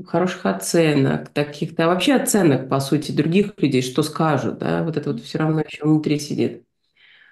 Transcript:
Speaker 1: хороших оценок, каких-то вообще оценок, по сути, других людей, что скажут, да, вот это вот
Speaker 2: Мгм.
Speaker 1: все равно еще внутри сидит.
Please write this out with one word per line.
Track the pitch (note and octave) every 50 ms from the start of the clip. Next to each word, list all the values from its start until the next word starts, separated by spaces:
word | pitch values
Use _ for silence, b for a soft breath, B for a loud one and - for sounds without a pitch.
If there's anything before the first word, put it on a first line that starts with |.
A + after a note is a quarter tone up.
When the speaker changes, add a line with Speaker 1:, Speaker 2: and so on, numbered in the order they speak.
| -
Speaker 1:
хороших | - - E3+ F3+ F#3 - - -
оценок, | G3 F#3+ F#3+ - - - E3+ E3 D#3 D3 - C3+ D3+ D3+ D#3 D3+ - -
каких-то | D3 D3 D3 - - E3+ D#3+ - - E3
вообще | E3 F3+ F3+ - D4 C4+
оценок, | A#3 - - - G#3 F3+ D#3+ C3 - - -
по | C#3 C3+
сути, | C3+ - D#3 D3 - -
других | C3+ - C#3+ D#3+ E3+ G3+ G3+ G3+ - -
людей, | D#3 C#3 C3+ B2+ B2+
что | C3 B2+ D#3+ D3+
скажут, | D3+ - - D#3+ D#3+ D3 C3 B2 G#2 - -
да, | - - E3+ E3+ E3
вот | E3 D#3+
это | D#3+ - D3 D3
вот | D3
Speaker 2:
Мгм. | -
Speaker 1:
все | - - D#3
равно | D#3+ D#3 D#3 D#3
еще | D3+ - - - D3
внутри | D3+ D#3 D3+ D3+ D3+ C#3+ D3+
сидит. | - - C#3+ A#2+ A#2 - - - - _ _ _ _ b b b b b b b b b